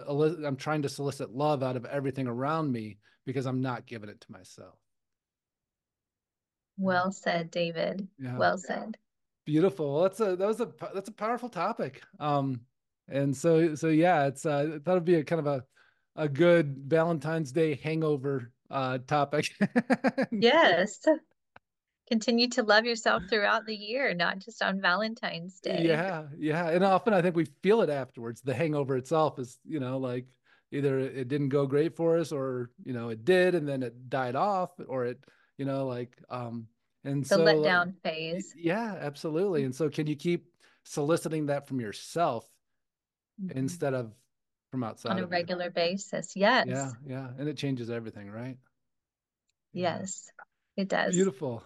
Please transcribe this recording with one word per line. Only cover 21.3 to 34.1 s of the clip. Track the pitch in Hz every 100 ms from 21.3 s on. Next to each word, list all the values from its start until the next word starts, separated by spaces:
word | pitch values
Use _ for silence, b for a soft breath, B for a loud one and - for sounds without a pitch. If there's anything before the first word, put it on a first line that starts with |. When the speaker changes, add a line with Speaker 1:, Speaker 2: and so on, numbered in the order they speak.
| _ _ - _ _ _ _ -
Speaker 2:
Continue | 226 247 233 247
to | 247
love | 214 208
yourself | 240 226 226 220 180
throughout | 220 202 220 220
the |
year, | 214 208 254 247
not | 175 170 190
just | 226 -
on | 196 196
Valentine's | 185 185 220 226 208 165 180 -
Day. | - 180 165
Speaker 1:
Yeah, | 156 190 165 151 156
yeah. | 151 156 170
And | 175
often | 196 185 233
I | 190
think | 180 170
we | 151 -
feel | 185 226
it | 160
afterwards. | 143 127 - 117 117
The | 131
hangover | 120 160 147 135 131
itself | 127 160 151 147
is, | 120 -
you | - 156
know, | 127 135
like, | 127 127 127 _ b b _
either | 143 139 135
it | 131 123 123
didn't | 143 139
go | 143 120
great | 143 160 160
for | 165 165
us | 165
or, | 147 135 127 120 -
you | 139
know, | 120 117
it | 110
did | 117 185 180
and | 180 147
then | 135
it | 123 120 127